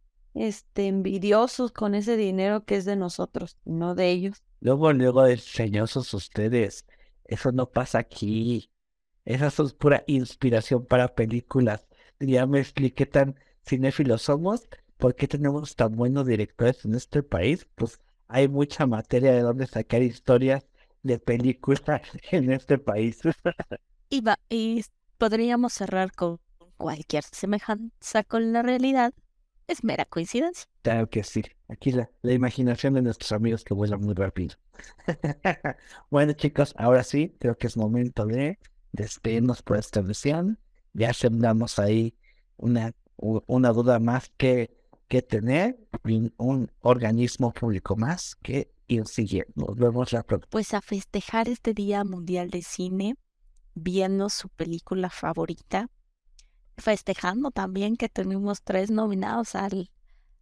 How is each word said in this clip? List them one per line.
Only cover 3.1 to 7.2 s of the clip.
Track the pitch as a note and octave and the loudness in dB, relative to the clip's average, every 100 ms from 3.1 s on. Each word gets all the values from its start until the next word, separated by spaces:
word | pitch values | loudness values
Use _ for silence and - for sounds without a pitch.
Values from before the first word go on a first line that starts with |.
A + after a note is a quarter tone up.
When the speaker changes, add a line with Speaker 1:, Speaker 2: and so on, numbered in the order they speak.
| - F3+ - E3+ - | -4 -8 -8 -10 -12
Speaker 1:
no | - E3 E3+ | -8 -4 -2
de | F3+ F3+ | 0 2
ellos. | F3+ F#3+ G3+ _ _ | 2 -2 -8 _ _
Speaker 2:
Luego, | A#2 C#3 D#3 | 0 4 4
luego | C3+ B2+ B2+ | 6 6 8
de | C3 A#2+ | 6 6
cizañosos | - - A2 G#2 A2 C3+ B2 G2+ | 0 -4 0 0 0 -2 -6 -8
ustedes. | - - A2 A#2+ A2 - - _ - _ | -6 -4 0 2 0 -4 -18 _ -20 _